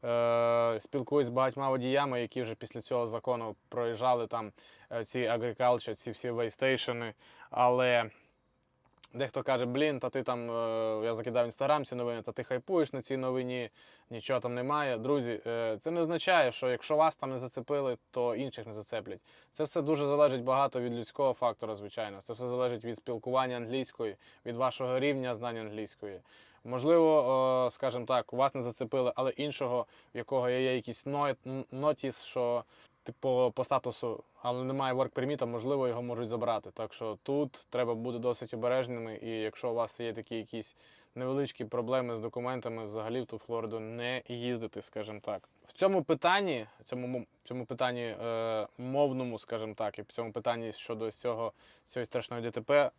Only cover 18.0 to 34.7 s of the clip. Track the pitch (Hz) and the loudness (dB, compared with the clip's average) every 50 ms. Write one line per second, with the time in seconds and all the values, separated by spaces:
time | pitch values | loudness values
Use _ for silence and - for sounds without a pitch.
18 | _ _ - 127 123 120 117 107 135 135 - - 110 113 107 107 104 - - 113 | _ _ -2 0 0 0 0 0 -2 -4 -6 -10 -12 -10 -10 -10 -10 -6 -6 -6
19 | 95 101 98 90 _ - - - - _ _ - 156 143 - 175 147 143 156 143 | -6 -6 -12 -12 _ -20 -20 -20 -20 _ _ -4 -4 -2 0 -2 2 2 2 2
20 | 143 143 143 147 151 147 131 127 120 127 131 135 139 135 - 127 120 123 120 120 | 4 2 6 6 6 6 6 2 2 2 4 4 4 2 2 0 -2 -2 -2 -4
21 | 117 - - - 143 135 120 - - 120 107 _ - 110 107 101 104 101 - - | -6 -8 -2 2 2 2 2 2 2 0 0 _ -6 -6 -6 -8 -8 -10 -6 -6
22 | 110 104 98 98 95 - 120 107 123 123 123 123 127 123 123 113 110 117 113 104 | -6 -6 -6 -12 -12 -12 -10 -6 -4 -4 0 0 0 0 0 -2 -4 -6 -8 -8
23 | _ - 120 113 - 127 123 131 131 127 123 120 120 110 120 135 131 - - - | _ -6 -6 -4 -4 0 2 2 2 2 -2 -4 -4 -4 -2 -4 -4 -4 -6 -6
24 | 117 110 98 _ _ - - _ _ - 120 117 131 127 120 - 135 127 127 131 | -4 -4 -4 _ _ -20 -20 _ _ -8 -2 0 0 0 0 0 -2 0 0 2
25 | 131 143 143 135 127 127 120 107 117 120 117 113 110 107 104 107 107 101 - _ | 2 2 0 0 -2 -4 -4 -4 -4 -6 -6 -6 -8 -8 -8 -8 -8 -8 -10 _
26 | - 104 98 92 _ _ - - - - _ _ _ 117 123 127 123 151 170 170 | -12 -12 -12 -12 _ _ -20 -20 -20 -20 _ _ _ -6 -4 -2 2 4 6 8
27 | 165 160 156 151 135 123 131 131 131 131 127 127 127 120 - - - 131 120 127 | 8 8 8 6 6 6 4 4 4 4 4 4 2 0 0 -2 -4 -2 -2 -2
28 | 120 110 131 123 113 - - 123 131 139 - 135 120 120 117 - 131 113 - 135 | 0 2 2 2 2 0 0 2 2 2 2 0 -4 -4 -4 -4 -6 -2 0 2
29 | 127 123 - - 131 131 - - 143 147 139 - 143 123 123 123 117 _ - - | 2 2 2 0 -2 -2 0 -2 -4 -4 -2 -2 -2 0 0 -2 -2 _ -8 -20
30 | - _ _ 123 117 - 139 131 123 123 123 127 131 131 127 127 113 - 117 - | -20 _ _ -8 -6 -2 0 0 2 2 2 2 2 2 2 0 -2 -4 -10 -8
31 | - 143 139 143 143 143 131 - _ 131 131 135 131 _ - 131 139 151 151 - | -6 -4 -2 0 2 0 0 -2 _ -8 -8 -8 -8 _ -8 0 0 0 0 2
32 | - - 120 - - - - 127 123 120 120 120 117 _ _ - - - _ _ | -2 -6 -6 -6 -12 -6 -2 0 0 2 0 -2 -4 _ _ -20 -20 -20 _ _
33 | _ - 123 _ - 135 127 123 127 123 113 - 127 - 143 131 - 127 113 - | _ -14 -14 _ 0 2 4 4 4 4 2 0 -2 2 2 0 0 0 -6 -4
34 | - 120 110 - - _ _ _ - 123 123 123 127 131 | -4 -4 -4 -6 -10 _ _ _ -4 -2 -2 -2 -2 -4